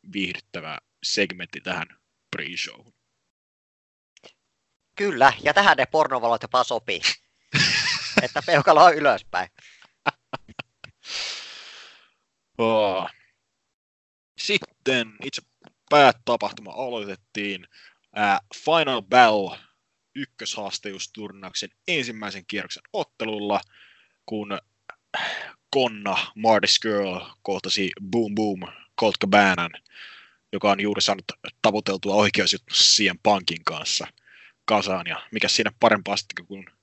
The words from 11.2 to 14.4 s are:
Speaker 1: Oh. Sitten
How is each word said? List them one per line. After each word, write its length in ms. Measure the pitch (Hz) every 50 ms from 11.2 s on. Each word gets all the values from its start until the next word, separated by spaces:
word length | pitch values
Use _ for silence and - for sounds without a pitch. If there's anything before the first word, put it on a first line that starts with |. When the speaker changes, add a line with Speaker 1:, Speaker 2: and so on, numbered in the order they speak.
| - - - - - - - - - - - - - - - - _ _ _ _ _ _ _ _ _ _ _
Speaker 1:
Oh. 520 | - 117 113 113 110 107 101 92 95 90 90 - _ _ _ _ _ _ _ _ _ _ _ _ _ _ _ _ _ _ _ _ _ _ _ _
Sitten 800 | -